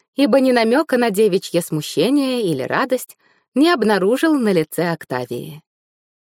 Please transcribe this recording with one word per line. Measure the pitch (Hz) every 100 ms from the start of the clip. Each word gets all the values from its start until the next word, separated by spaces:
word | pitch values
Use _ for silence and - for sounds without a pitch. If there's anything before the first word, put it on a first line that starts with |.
| _
ибо | - 277 269
ни | 262
намёка | 240 226 269 330 247
на | 233
девичье | 196 220 180 - 175
смущение | - 156 - - 202 285 262 247
или | 190 135
радость | 123 160 254 254 - - _ _ _
не | 254 330
обнаружил | 330 214 196 190 262 330
на | 294 220
лице | 175 156 - 170
Октавии. | 165 - 127 123 120 143 147 _ _ _ _ _ _